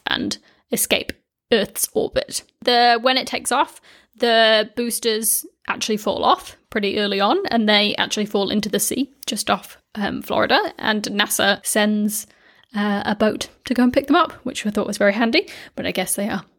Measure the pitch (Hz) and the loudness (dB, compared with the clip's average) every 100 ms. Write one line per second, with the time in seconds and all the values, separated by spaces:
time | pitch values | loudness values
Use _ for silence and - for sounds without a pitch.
0 | - - - - _ _ _ 214 - - | -4 -2 -2 -6 _ _ _ -4 0 -2
1 | - - _ _ _ 226 196 - - - | -2 -12 _ _ _ 0 0 -4 -4 -2
2 | - - - - - _ - 240 240 233 | -2 -2 -4 -8 -12 _ 0 4 4 4
3 | 247 262 254 - - 262 320 - - - | 2 0 -2 -6 -2 0 0 -6 -20 -20
4 | _ - 240 226 220 220 214 - 240 220 | _ -2 2 4 6 4 2 -2 -4 -2
5 | 233 220 220 - - _ - - - 214 | -2 0 0 -2 -6 _ -8 -4 -2 -2
6 | 208 - - 370 - - _ 220 202 214 | -2 2 2 2 -2 -20 _ -4 -2 -2
7 | 208 196 202 349 392 233 214 208 208 - | -2 0 2 2 0 0 4 4 2 0
8 | 196 - 208 208 190 202 208 196 - - | -2 -2 -2 -2 0 0 0 -2 -2 -2
9 | 269 _ - 214 - 196 - - _ 208 | -4 _ -8 -4 -2 -2 -4 -20 _ -6
10 | 202 - - - - 269 403 - - 214 | -4 -6 -4 0 2 2 0 -4 -4 -2
11 | 208 202 208 - 196 196 - 214 208 208 | -2 -2 -2 0 0 0 -2 0 2 2
12 | 208 208 - _ _ _ _ 208 208 202 | -2 -4 -10 _ _ _ _ -4 -2 -2
13 | - 208 214 - - _ - 247 247 277 | -2 0 0 -2 -10 _ -2 2 4 2
14 | 277 339 320 - 254 - 214 208 208 202 | 2 2 2 -4 -10 -6 -4 -2 -2 2
15 | 202 202 226 302 - - - - 180 180 | 2 2 2 2 -2 -10 -14 -8 -4 -4
16 | 185 - 202 185 - | -4 -4 -4 -6 -8